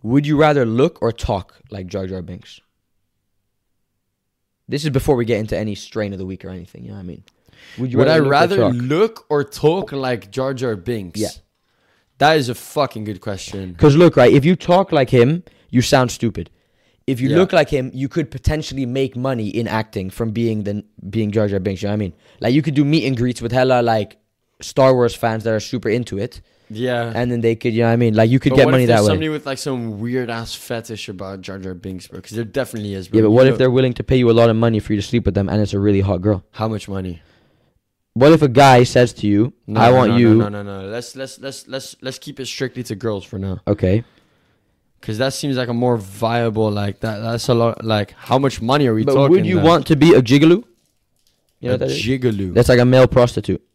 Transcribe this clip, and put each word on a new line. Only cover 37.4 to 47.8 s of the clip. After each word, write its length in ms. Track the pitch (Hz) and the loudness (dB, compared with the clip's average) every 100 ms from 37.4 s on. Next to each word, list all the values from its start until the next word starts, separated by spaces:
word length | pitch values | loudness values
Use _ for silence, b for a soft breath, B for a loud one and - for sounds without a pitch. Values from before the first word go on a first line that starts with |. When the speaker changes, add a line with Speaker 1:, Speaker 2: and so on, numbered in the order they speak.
| _ _ _ _ _ _ _ | _ _ _ _ _ _ _
Speaker 1:
What 180 | 113 139 | 2 6
if 120 | 160 | 6
a 40 | 147 | 4
guy 360 | 120 139 123 | 6 8 8
says 280 | 127 127 123 | 6 4 2
to 140 | - 104 | 0 0
you, 260 | 101 120 _ - | 2 0 _ -6
Speaker 2:
No, 160 | 107 | 2
Speaker 1:
"I 80 | 117 | 4
Speaker 2:
no, 60 | 127 | 6
Speaker 1:
want 160 | 120 | 4
Speaker 2:
no, 60 | 120 | 4
Speaker 1:
you" 180 | 117 110 | 6 4
Speaker 2:
no, 140 | 104 | 2
no, 120 | 104 | -6
no, 200 | 101 98 | -12 -12
no. 60 | 95 | -10
Let's, 280 | 113 120 131 | -12 -12 -14
let's, 240 | 131 - | -14 -12
let's, 280 | 135 131 - | -14 -16 -12
let's, 280 | 135 - - | -12 -12 -14
let's 160 | 127 131 | -14 -12
keep 200 | - 135 | -16 -12
it 60 | 123 | -12
strictly 380 | - 131 - | -8 -8 -8
to 100 | 120 | -10
girls 320 | 101 113 101 - | -8 -6 -6 -10
for 140 | 98 | -10
now. 220 | 95 92 - | -8 -6 -4
Speaker 1:
Okay. 360 | 104 92 104 - _ _ _ _ _ _ _ _ _ | -2 0 0 -4 _ _ _ _ _ _ _ _ _
Speaker 2:
'Cause 160 | - 107 | -12 -6
that 160 | 135 | -6
seems 240 | - 147 127 | -4 -6 -6
like 100 | 120 | -4
a 60 | |
more 240 | 117 123 120 | -2 -2 -2
viable, 760 | 95 98 113 120 117 110 110 | -6 -6 -4 -2 -2 -2 -2
like, 300 | 104 101 95 | -2 -6 -6
that, 180 | 113 104 | -8 -8
that's 300 | 113 117 - | -6 -6 0
a 40 | |
lot, 300 | 117 117 - | 2 0 -2